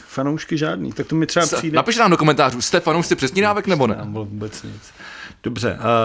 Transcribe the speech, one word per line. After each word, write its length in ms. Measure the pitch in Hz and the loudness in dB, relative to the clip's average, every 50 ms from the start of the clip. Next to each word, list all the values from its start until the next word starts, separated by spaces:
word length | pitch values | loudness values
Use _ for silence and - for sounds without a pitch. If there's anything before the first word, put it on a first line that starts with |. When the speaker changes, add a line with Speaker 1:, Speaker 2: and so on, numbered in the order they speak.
| - | -14
Speaker 1:
Fanoušky 520 | - - - 135 143 151 160 - - 165 151 | -10 -6 -4 -2 -2 -2 -4 -4 -4 -2 -2
žádný, 340 | 151 156 175 185 165 131 - | -2 -2 -2 -4 -6 -6 -6
tak 140 | - 139 | -6 -6
to 80 | - - | -2 0
mi 100 | 160 160 | 0 0
třeba 200 | 151 - 170 170 | 2 2 2 2
Speaker 2:
S-, 80 | - - | 2 0
Speaker 1:
přijde. 200 | 127 - 165 151 | -2 -2 0 0
Speaker 2:
napište 240 | 156 - - 226 226 | 2 2 2 2 2
nám 100 | 233 202 | 4 4
do 60 | 175 | 4
komentářů, 440 | 156 - 156 147 127 147 127 117 123 117 | 6 6 4 6 6 4 2 2 0 -2
jste 180 | - - 180 | 0 0 2
fanoušci 340 | - - 156 170 165 - 175 | 2 2 0 0 0 0 0
přesní 260 | - - 131 - 185 202 | 0 0 0 0 0 2
dávek, 240 | 208 208 208 202 | 2 0 0 0
nebo 200 | 196 180 156 131 | 0 2 2 2
ne? 100 | 113 104 | 2 0
Speaker 1:
Nám 160 | 107 107 104 104 | -2 -6 -8 -8
vůbec 480 | 107 107 104 104 104 104 107 - - - | -8 -8 -8 -8 -8 -8 -8 -10 -12 -14
nic. 300 | 110 104 104 - - - - - - - - - - - - - | -14 -14 -16 -18 -20 -20 -20 -20 -18 -16 -16 -16 -18 -18 -10 -8
Dobře, 360 | 117 120 113 110 117 90 - | -6 -4 -2 -2 -2 -2 0
eh, 40 | 110 113 117 113 113 | 0 2 4 4 4